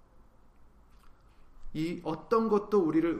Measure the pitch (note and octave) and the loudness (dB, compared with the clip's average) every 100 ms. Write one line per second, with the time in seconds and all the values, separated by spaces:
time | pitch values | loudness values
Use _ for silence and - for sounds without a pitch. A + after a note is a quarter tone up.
0 | - - - - - - - - - - | -20 -20 -20 -20 -20 -20 -20 -20 -20 -20
1 | - - - - - - - D3+ E3 F3 | -20 -20 -20 -20 -20 -12 -8 -4 -4 -4
2 | - D#3+ - A3+ A3 G#3 G#3 G#3 D#3+ D#3+ | -6 -8 0 0 2 0 2 2 4 2
3 | E3 | 2